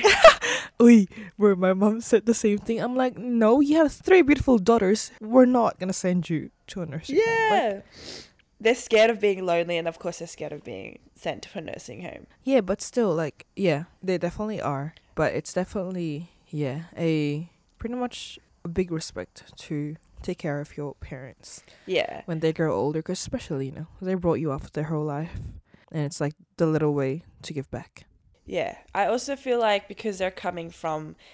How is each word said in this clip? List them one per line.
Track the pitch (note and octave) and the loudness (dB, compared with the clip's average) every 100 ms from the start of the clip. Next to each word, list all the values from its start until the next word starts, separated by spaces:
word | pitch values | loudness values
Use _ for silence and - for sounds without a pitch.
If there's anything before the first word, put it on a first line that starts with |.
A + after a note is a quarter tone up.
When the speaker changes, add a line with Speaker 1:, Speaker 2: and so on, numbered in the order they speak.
Speaker 1:
<laughs> | G#4 B4 D#5 - - - - - | 4 8 8 8 2 -6 -6 6
Speaker 2:
Oi, | A#3+ A#3 F#3+ - G3 - | 10 10 8 -2 -16 0
bro, | G#3 F#3 | 2 4
my | F#3 | 2
mom | F#3+ G#3 A3 | 2 2 0
said | - A3 G#3 | 2 2 2
the | |
same | A3+ G#3+ G3+ | 0 0 -2
thing. | - A3+ | -2 -4
I'm | A#3 B3+ | -2 -2
like, | B3+ - | -2 -4
"No, | B3 A#3 A3 B3+ | -4 2 4 4
you | C#4+ D#4 | 4 4
have | D4+ | 2
three | - - F#4 | 0 4 6
beautiful | C4+ C#4+ - A#3+ | 6 4 4 4
daughters. | F3+ A#3 F#3+ G#3+ - - | 4 4 4 0 -2 -12
We're | G#3+ B3 B3 | 2 6 6
not | B3+ A3 - | 6 0 -2
gonna | F#3 | -6
send | F#3 F#3 F3+ E3 | -4 0 0 0
you | D#3+ - - - | -4 -6 -14 -16
to | G3 | -12
a | E3+ | -10
nursing | C#3 - D4 | -10 -4 0
home." | A4+ A4+ A4 | 2 2 2
Like | G#4 | 2
Speaker 1:
Yeah. | A#3+ G3 - - - - - _ _ - | 0 -4 -10 -20 -18 -18 -20 _ _ -2
They're | A3 B3 | 0 0
scared | - A3 A3+ | 2 4 6
of | A3 | 4
being | G#3 F#3+ F#3 | 0 0 0
lonely, | E3+ E3+ E3+ | 0 0 -2
and | E3 | -4
of | E3 | -6
course | F3 E3+ | -8 -8
they're | E3+ | -10
scared | - D3+ | -10 -10
of | D3 | -10
being | - G2 F#2+ - _ - | -12 -14 -14 -18 _ -10
sent | - G#2 | -8 -8
to | - F#3+ | -10 -12
a | |
nursing | D#3 - - A2 | -12 -12 -14 -14
home. | F3+ - - _ | -14 -16 -20 _
Speaker 2:
Yeah, | - C4+ | 2 2
but | F#3 G3+ | 2 -2
still, | - - A3 | -4 0 0
like, | D#3+ D#3 - - - | 0 -2 -6 -14 -2
yeah, | F#3+ D3 F3 _ | 0 0 -4 _
they | F#3 F3+ | -4 -2
definitely | F3 - G#3+ G#3+ | -2 -4 -8 -6
are. | - C3+ D3 - _ | -4 -4 -6 -12 _
But | - D3+ | -2 -2
it's | A2+ - | -2 -4
definitely, | - F3+ G#3+ F3+ F#3+ E3 D3 F3 _ _ | -4 -4 -4 -6 -6 -6 -6 -10 _ _
yeah, | D3+ C#3+ C#3 E3 - | -6 -4 -6 -10 -4
a | E3 D#3 D3 D3 E3+ _ _ _ | 0 0 0 -4 -8 _ _ _
pretty | A3+ B3 | -8 -6
much | B3 - - - _ _ E3+ | -6 -8 -16 -18 _ _ -6
a | |
big | E3+ F3+ | -4 -2
respect | D#3+ - - F2+ - - - - | -4 -6 -10 -12 -16 -20 -18 -8
to | D3+ D3 D#3 _ - | -6 -6 -10 _ -14
take | - F3+ | -10 -8
care | E3 C#3+ | -6 -6
of | C#3+ - | -8 -10
your | C#3+ - | -10 -12
parents | - C3+ B2+ - - - - - - | -14 -14 -16 -20 -20 -20 -20 -18 -4
Speaker 1:
Yeah. | F3+ - - - | -2 -2 -6 -8
Speaker 2:
when | D#3+ | -2
they | D#3+ | -2
grow | D#3+ D#3+ | 0 0
older, | F#2+ C3 D#3+ | 0 0 -2
'cause | D#3+ F#3 | -4 -6
especially, | - B3 - C#3 C3+ | -6 -8 -6 -6 -6
you | |
know, | - D#3+ - | -10 -14 -10
they | F#3 F#3 | -6 -2
brought | F3 B2+ | 0 0
you | D3+ | -2
up | C#3 - | -6 -8
their | - D3+ | -6 -4
whole | D#3+ D3+ | -4 -4
life. | C#3+ E3 - - - - _ _ | -6 -8 -10 -12 -14 -20 _ _
And | D#3+ | -6
it's, | D3 - | -6 -4
like, | C#3+ - _ - | -6 -6 _ -2
the | E3 | 0
little | D#3 D3+ C#3+ | 2 0 0
way | C3+ D3+ - - | -2 -4 -10 -18
to | - | -12
give | D3+ C3+ | -10 -10
back. | A#2+ - - - _ _ _ - | -12 -14 -20 -20 _ _ _ -10
Speaker 1:
Yeah. | F3+ - - - - | -6 -6 -8 -8 -2
I | F#3+ | 0
also | A#3 C4 C#4 | -2 -4 -6
feel | C4+ A#3+ | -4 0
like | A3+ G3+ - | 0 0 -4
because | G3 A3 F#3+ | -8 -8 -4
they're | F#3+ | -4
coming | F#3+ F#3 F3 E3 | -4 -8 -8 -10
from | - E3 D#3 D3+ D#3+ _ | -8 -6 -6 -8 -16 _